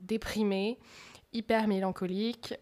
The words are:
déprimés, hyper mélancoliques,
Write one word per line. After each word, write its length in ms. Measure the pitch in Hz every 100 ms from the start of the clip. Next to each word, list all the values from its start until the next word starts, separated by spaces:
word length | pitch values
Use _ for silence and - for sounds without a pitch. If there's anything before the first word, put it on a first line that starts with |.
déprimés, 800 | 185 220 - 214 208 190 208 247 - - - - _
hyper 340 | 226 220 220 214
mélancoliques, 880 | 190 190 180 180 190 226 233 - -